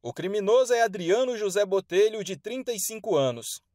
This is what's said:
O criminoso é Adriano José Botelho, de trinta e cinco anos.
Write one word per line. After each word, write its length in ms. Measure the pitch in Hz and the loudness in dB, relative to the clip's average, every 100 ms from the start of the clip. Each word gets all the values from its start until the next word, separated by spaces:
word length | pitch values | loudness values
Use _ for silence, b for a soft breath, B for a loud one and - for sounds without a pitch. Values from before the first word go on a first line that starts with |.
O 100 | 120 | -10
criminoso 600 | 120 175 208 196 240 254 | -6 -4 -2 4 4 4
é 80 | 240 | 2
Adriano 540 | 226 190 170 214 254 233 | 2 0 2 2 2 -2
José 280 | 208 185 | -2 0
Botelho, 600 | 202 196 - 180 214 220 | 2 0 0 2 2 0
de 120 | 185 190 | -8 -8
trinta 360 | 214 247 247 | -8 -8 -6
e 80 | 220 | -6
cinco 340 | - 220 220 | -6 -8 0
anos. 480 | 160 131 117 - - _ | 2 2 -2 -10 -14 _